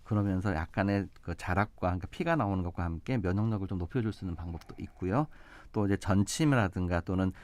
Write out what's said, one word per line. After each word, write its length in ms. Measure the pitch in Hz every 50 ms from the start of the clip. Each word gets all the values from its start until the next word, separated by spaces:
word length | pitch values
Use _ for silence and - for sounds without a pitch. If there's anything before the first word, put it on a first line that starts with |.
| -
그러면서 520 | - 113 104 101 101 95 92 92 107 92
약간의 540 | 78 82 - - - 95 98 101 98 98 85 - - -
그 120 | - 85
자락과, 540 | - - - 92 98 104 - - - - 90
그러니까 180 | 90 90 87 -
피가 260 | - - 170 170 165
나오는 260 | 156 117 101 98 92 90
것과 220 | 87 85 - 87
함께 320 | 85 82 80 - - 131
면역력을 500 | 123 92 - - 98 107 113 110 101 98 92
좀 100 | 98 92
높여줄 340 | 87 82 - 127 110 110 98
수 120 | - -
있는 120 | 92 87
방법도 380 | - 87 85 85 80 - - - -
있고요. 480 | - - - - - 92 95 127 156 151 - - - - - - - - -
또 140 | 110 104
이제 100 | 98 98
전침이라든가 1040 | 95 - - 98 98 101 - - - 160 151 139 123 107 92 - 95 90 87 87 85
또는 320 | 82 - 95 92 92 95 95 -